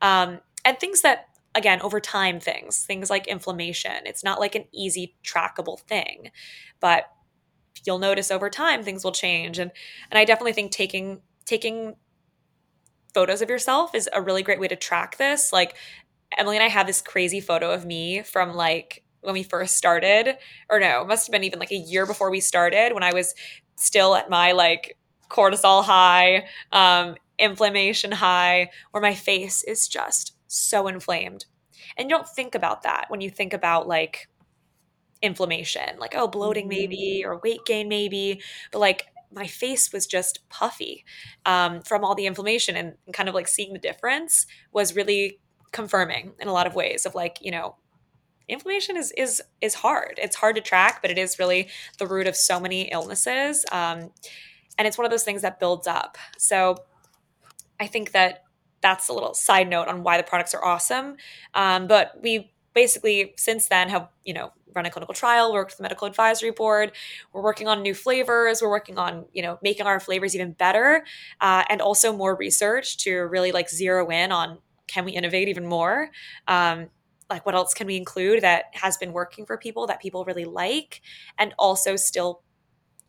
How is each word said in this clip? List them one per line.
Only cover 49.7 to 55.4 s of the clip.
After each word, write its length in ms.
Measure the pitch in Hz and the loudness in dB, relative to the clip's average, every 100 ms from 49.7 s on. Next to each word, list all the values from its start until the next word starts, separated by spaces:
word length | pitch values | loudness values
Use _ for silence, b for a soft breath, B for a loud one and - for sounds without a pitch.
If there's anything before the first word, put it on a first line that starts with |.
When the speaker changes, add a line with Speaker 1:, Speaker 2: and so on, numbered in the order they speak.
Speaker 1:
hard. 460 | - 233 302 - - | 0 0 0 -2 -8
It's 140 | 196 - | -6 0
hard 180 | 214 220 | 2 0
to 60 | |
track, 380 | - 185 202 - | 2 4 4 2
but 100 | 190 | -2
it 80 | 180 | -2
is 200 | 185 - | -2 -2
really 320 | 180 180 185 B B - | 0 0 -2 B B -10
the 80 | 190 | -4
root 200 | 190 190 | -2 -2
of 100 | 185 | 0
so 240 | - 180 | 0 0
many 220 | 180 185 185 | -2 -6 -4
illnesses. 720 | 165 175 190 247 254 285 294 - | -6 -6 -4 -2 -2 -2 -2 -2
Um, 400 | 180 170 170 170 _ B B B B B - | -2 -4 -6 -12 _ B B B B B -2
and 80 | 214 | -2
it's 120 | 214 | 0
one 60 | |
of 60 | 233 | -2
those 140 | 233 | 0
things 180 | 220 202 | -2 -4